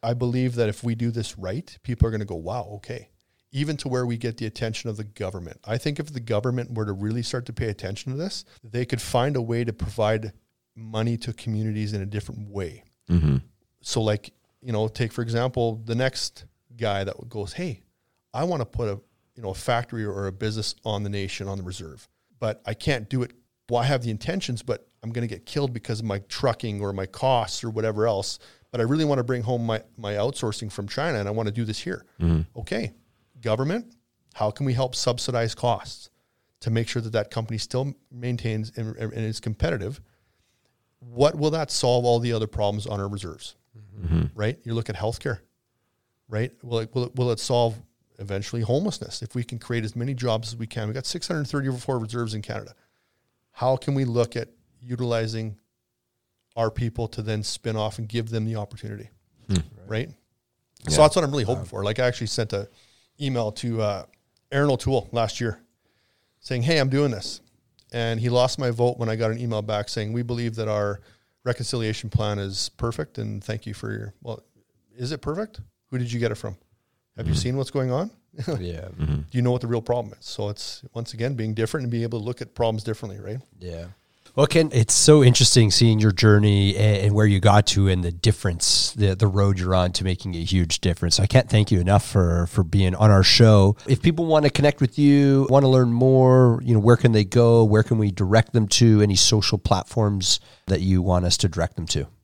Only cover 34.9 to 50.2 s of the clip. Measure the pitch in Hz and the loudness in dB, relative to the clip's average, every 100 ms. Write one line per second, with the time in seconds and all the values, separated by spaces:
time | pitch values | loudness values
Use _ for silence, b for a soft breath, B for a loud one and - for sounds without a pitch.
34.9 | 131 - 120 - 120 113 - 123 107 - | -2 -4 -4 -4 -4 -4 -2 -2 -2 -6
35.9 | - - _ _ _ _ _ - 113 117 | -18 -20 _ _ _ _ _ -4 -2 -2
36.9 | 123 113 107 104 - 110 113 - 127 139 | -6 -4 -4 -4 -6 -6 -8 -6 -6 -6
37.9 | 131 _ 123 120 120 113 110 110 113 110 | -8 _ -12 -6 -6 -4 -6 -6 -10 -10
38.9 | 110 113 113 110 110 - 107 165 147 98 | -8 -10 -6 -8 -6 -8 -4 -4 -4 -8
39.9 | 143 - _ _ _ _ _ _ _ _ | -12 -20 _ _ _ _ _ _ _ _
40.9 | _ 120 120 143 156 151 160 151 - 127 | _ -16 0 0 2 -2 -2 -4 -2 0
41.9 | 123 123 117 117 113 107 - 104 104 107 | 2 2 2 0 -2 -4 -2 -2 -2 -6
42.9 | 104 98 101 95 73 - - _ 107 104 | -6 -6 -8 -12 -14 -20 -20 _ -20 -20
43.9 | 101 87 80 78 - 107 - - 117 110 | -12 -4 -2 -2 -2 -4 -4 -6 -6 -6
44.9 | 101 107 113 - 117 _ _ _ _ _ | -6 -6 -6 -6 -8 _ _ _ _ _
45.9 | _ _ _ _ 107 120 _ 123 117 110 | _ _ _ _ -6 -6 _ -6 -4 -4
46.9 | 131 120 - 123 113 - 120 117 110 - | -6 -6 -2 -2 -2 0 0 0 -2 -16
47.9 | _ _ _ 98 98 104 117 110 127 202 | _ _ _ -8 -6 -6 -6 -2 0 -2
48.9 | - - - 110 123 120 117 - 117 110 | -8 -12 -12 -10 -10 -10 -12 -6 -6 -6
49.9 | 117 123 131 | -6 -8 -4